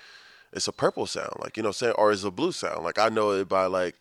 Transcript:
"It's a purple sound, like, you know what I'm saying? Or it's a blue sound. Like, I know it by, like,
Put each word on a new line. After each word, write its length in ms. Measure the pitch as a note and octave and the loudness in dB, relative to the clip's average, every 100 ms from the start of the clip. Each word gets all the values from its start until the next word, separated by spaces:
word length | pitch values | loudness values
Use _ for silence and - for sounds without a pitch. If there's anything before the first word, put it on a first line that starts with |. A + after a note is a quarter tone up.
| - - - - _ | -16 -20 -20 -20 _
"It's 140 | G2 - | -6 -6
a 40 | |
purple 320 | - E3+ - G#2 | 0 0 0 -4
sound, 280 | - - - | -6 -8 -8
like, 160 | - G#2+ | -8 -4
you 60 | |
know 60 | G#2+ | -4
what 80 | - | 0
I'm 60 | A#2+ | 0
saying? 60 | G#2 | 4
Or 140 | G#2 | 4
it's 120 | G#2 G2 | 4 -2
a 60 | |
blue 200 | F#2 F3 | -2 -4
sound. 300 | - F2 D#2+ | -2 -6 -4
Like, 140 | E2 - | -4 2
I 80 | A2 | 2
know 220 | A2 G#2 | 2 2
it 160 | G2 F#2 | 0 0
by, 160 | F#2+ F#2 | 2 2
like, 280 | F#2 F2+ - | 2 -2 -4